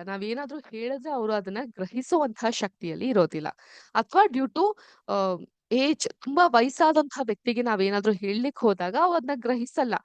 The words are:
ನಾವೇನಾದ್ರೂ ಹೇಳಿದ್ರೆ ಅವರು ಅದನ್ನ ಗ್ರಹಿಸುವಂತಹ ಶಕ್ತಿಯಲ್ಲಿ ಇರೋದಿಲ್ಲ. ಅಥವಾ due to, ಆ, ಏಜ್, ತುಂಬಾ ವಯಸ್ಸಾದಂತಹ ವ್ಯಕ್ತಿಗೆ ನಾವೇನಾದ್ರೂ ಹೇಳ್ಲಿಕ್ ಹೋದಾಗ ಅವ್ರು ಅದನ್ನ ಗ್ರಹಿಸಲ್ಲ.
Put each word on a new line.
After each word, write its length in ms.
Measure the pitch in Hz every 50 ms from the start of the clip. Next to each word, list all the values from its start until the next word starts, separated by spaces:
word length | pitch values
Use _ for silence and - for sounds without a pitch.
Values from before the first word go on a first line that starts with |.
| 175
ನಾವೇನಾದ್ರೂ 540 | 185 196 196 196 214 233 262 285 254 285 302
ಹೇಳಿದ್ರೆ 520 | - - 226 220 226 247 269 285 254 311
ಅವರು 220 | 294 254 220 214 214
ಅದನ್ನ 260 | 208 185 185 196 220 285
ಗ್ರಹಿಸುವಂತಹ 840 | 240 - - 185 185 - 254 254 - 359 320 294 247 214 - 233 226
ಶಕ್ತಿಯಲ್ಲಿ 580 | 240 - 226 190 _ - - 170 156 - - 262
ಇರೋದಿಲ್ಲ. 400 | 247 202 170 156 - 156 151 147 - _ - _ - - - _ -
ಅಥವಾ 320 | 220 226 _ - 370 427
due 240 | 392 240 262 269 247
to, 240 | - 311 370 415 415 _ - _ _ _ _ -
ಆ, 60 | 196 202 196 190 185 170 - - _ _ _ - -
ಏಜ್, 360 | - 269 294 311 - - - - _ -
ತುಂಬಾ 220 | 262 277 330 359
ವಯಸ್ಸಾದಂತಹ 720 | 339 240 233 233 269 - - 339 311 311 311 302 285 - 269 262
ವ್ಯಕ್ತಿಗೆ 380 | 220 208 _ - 240 233 233 240
ನಾವೇನಾದ್ರೂ 500 | 240 214 185 190 196 202 202 196 220 208
ಹೇಳ್ಲಿಕ್ 460 | 180 208 196 202 220 240 285 - -
ಹೋದಾಗ 380 | - 220 196 180 180 180 202 277 339
ಅವ್ರು 140 | 359 349
ಅದನ್ನ 140 | 330 233 262 285
ಗ್ರಹಿಸಲ್ಲ. 600 | 240 - 233 254 240 240 - - 320 269 233 196 - -